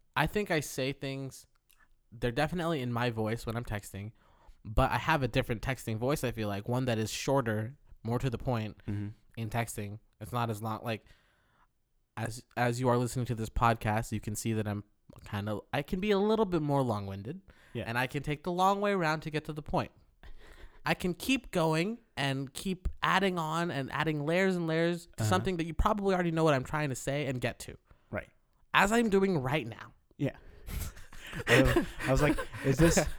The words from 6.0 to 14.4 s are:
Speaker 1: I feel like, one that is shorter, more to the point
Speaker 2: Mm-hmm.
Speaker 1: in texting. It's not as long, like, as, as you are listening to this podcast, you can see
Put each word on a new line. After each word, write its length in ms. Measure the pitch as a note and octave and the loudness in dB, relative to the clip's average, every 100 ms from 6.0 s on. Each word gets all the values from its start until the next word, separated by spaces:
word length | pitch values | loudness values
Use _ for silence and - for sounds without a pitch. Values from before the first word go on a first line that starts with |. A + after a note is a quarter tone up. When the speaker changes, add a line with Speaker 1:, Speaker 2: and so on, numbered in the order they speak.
| B2 D3 | 0 0
Speaker 1:
I 60 | B2+ | 0
feel 180 | A#2 G#2 | -2 -4
like, 220 | G2 G2 | -4 -2
one 160 | B2 B2+ | 0 2
that 140 | A2 | 2
is 100 | A2 | 0
shorter, 640 | - - C#3 A#2 G#2+ A2+ C#3+ - - | -2 2 2 2 0 -4 -8 -20 -10
more 160 | A2+ A#2+ | -4 -2
to 100 | C3+ | 0
the 80 | A2+ | -2
point 400 | - A#2+ G#2+ - - | -2 -2 -2 -8 -6
Speaker 2:
Mm-hmm. 200 | G#2 G#2 - _ - | -6 -6 -10 _ -10
Speaker 1:
in 120 | A2+ | -4
texting. 480 | A#2 A2+ - G2+ G#2 _ - | -2 -4 -6 -8 -10 _ -16
It's 120 | G2+ | -8
not 160 | B2 A#2 | -4 -2
as 140 | G#2 | -2
long, 160 | A2 A2 | -4 -6
like, 220 | A#2 A2 - - _ _ _ _ _ _ _ _ _ - | -4 -6 -8 -20 _ _ _ _ _ _ _ _ _ -6
as, 260 | A2 A#2 - - | -6 -6 -8 -2
as 220 | B2 A#2+ | 0 2
you 80 | B2+ | 2
are 80 | A#2+ | 2
listening 280 | B2 C3 A#2+ | 0 -2 -4
to 80 | A2+ | -4
this 140 | A2 | -4
podcast, 600 | - A#2+ A2+ A2 G#2+ A#2 | 2 2 2 0 -2 -2
you 80 | G#2+ | -6
can 160 | - | -6
see 180 | G#2+ | -6